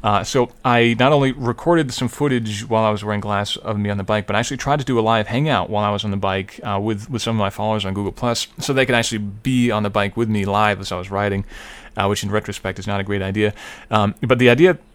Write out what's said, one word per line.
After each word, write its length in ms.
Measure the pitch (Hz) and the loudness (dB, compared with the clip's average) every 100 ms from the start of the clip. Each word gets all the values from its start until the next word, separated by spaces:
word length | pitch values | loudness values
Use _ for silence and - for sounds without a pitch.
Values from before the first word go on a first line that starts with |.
Uh, 180 | 110 101 | 2 0
so 300 | 95 135 123 - | 2 0 0 -2
I 300 | 131 120 117 113 | 0 4 4 4
not 100 | 127 | 4
only 220 | 151 135 | 4 2
recorded 600 | 131 120 117 165 170 139 | 0 -4 -2 2 2 2
some 140 | 120 123 | -2 -4
footage 580 | - 147 127 110 104 110 | -2 0 0 -2 -6 -2
while 160 | 110 | 2
I 60 | 110 | 2
was 120 | 104 | 0
wearing 180 | 104 104 | -2 -4
Glass 360 | 104 101 101 - | -2 -2 -2 -6
of 200 | - 104 | -4 -2
me 140 | 104 | -2
on 60 | 101 | -2
the 80 | |
bike, 220 | 92 107 101 | 0 -2 0
but 100 | 104 | -2
I 20 | |
actually 200 | 120 131 | -2 -4
tried 200 | 139 147 | -2 -2
to 60 | |
do 160 | 131 120 | 2 2
a 0 | |
live 260 | 110 113 104 | 4 2 2
hangout 420 | 117 156 117 87 | 0 2 0 0
while 160 | 104 | 0
I 60 | 104 | 0
was 140 | 101 | 0
on 80 | 104 | -2
the 40 | 98 | -2
bike, 440 | 98 95 98 - | 0 -2 -4 -10
uh, 160 | 107 101 | -6 -4
with, 320 | 104 104 107 | -2 -4 -4
with 120 | 117 | -6
some 120 | 117 | -2
of 60 | 113 | 0
my 100 | 98 | -2
followers 340 | - 107 110 | -2 -2 -2
on 100 | 95 | -2
Google 180 | 95 98 | -4 -6
Plus, 340 | - 123 117 - - | -4 -2 -2 -6 -8
so 120 | - | -2
they 140 | 135 127 | 0 2
could 80 | |
actually 240 | 123 117 113 | 2 0 -4
be 520 | 104 101 127 127 120 | -6 -6 0 2 2
on 100 | 107 | 2
the 80 | 104 | 0
bike 260 | 104 101 101 | 0 -2 -2
with 120 | 113 | 0
me 160 | 107 | 0
live 360 | 98 101 107 98 | 0 2 2 0
as 120 | 98 | -4
I 60 | 90 | -8
was 120 | 95 | -4
riding, 340 | 98 101 98 98 - - - - - | -2 -2 -2 -6 -12 -18 -20 -14 -2
uh, 100 | 98 | 0
which 160 | 104 | 0
in 80 | 101 | 0
retrospect 480 | 104 104 101 95 92 | -2 -4 -8 -8 -6
is 80 | 98 | -4
not 140 | 101 | -4
a 40 | |
great 180 | 98 101 | -2 -2
idea. 300 | 95 98 107 104 - - - | -2 0 0 -2 -16 -18 -2
Um, 240 | 107 104 - | 2 2 0
but 180 | 120 120 | 0 4
the 100 | 123 | 6
idea 300 | 120 180 170 _ | 8 6 4 _